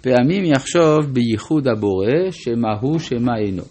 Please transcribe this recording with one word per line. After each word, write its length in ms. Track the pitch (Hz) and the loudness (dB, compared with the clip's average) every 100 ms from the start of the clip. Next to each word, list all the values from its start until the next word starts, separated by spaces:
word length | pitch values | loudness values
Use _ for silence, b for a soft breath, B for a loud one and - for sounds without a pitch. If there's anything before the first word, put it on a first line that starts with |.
"פעמים 440 | 127 123 127 196 180 | 2 2 2 0 2
יחשוב 600 | 139 - 170 160 151 147 | 0 2 2 4 4 0
בייחוד 540 | 131 117 104 - 156 131 | 0 0 -2 -2 0 0
הבורא, 640 | 110 104 95 101 151 190 | 0 0 0 0 0 -2
שמה 420 | 180 - 117 110 104 | -6 -6 -2 -2 -2
הוא, 180 | 127 160 | -2 -2
שמה 380 | 160 120 123 117 | -4 -2 -2 0
אינו." 260 | 104 92 - | -2 -4 -10